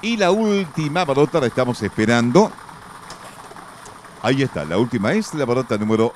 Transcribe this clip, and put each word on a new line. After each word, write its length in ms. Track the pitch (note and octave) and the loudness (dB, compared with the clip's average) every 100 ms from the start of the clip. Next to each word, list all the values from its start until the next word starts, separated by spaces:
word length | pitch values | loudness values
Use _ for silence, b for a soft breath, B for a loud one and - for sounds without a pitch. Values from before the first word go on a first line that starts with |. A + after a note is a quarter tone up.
Y 140 | G#3 A#3 | -2 2
la 120 | F3+ | 4
última 720 | G3+ A3 G3+ F3 - D#3 D#3+ | 4 4 2 0 -4 -2 -2
balota 360 | E3+ C3+ D3+ E3+ | 0 2 4 2
la 80 | B2 | 0
estamos 340 | - B2 A#2+ | 0 -2 -2
esperando. 720 | G2+ - A2 A#2+ A#2+ C#3 G#3+ - - - - - - - - - - - - - - - - - | -4 0 2 4 4 4 2 -2 -20 -20 -20 -20 -20 -20 -20 -20 -20 -20 -20 -20 -20 -20 -20 -6
Ahí 200 | A2+ C3+ | -2 0
está, 240 | C3+ - D2+ | -2 -4 -4
la 140 | F2 | -2
última 340 | A#2+ A#2+ G#2 | 0 0 0
es 220 | G3+ G#3+ D#3 | -2 -4 -6
la 100 | B2+ | -2
balota 320 | B2 B2+ G#2+ | -2 -2 -4
número 340 | G#2+ A2 A2+ | 0 2 0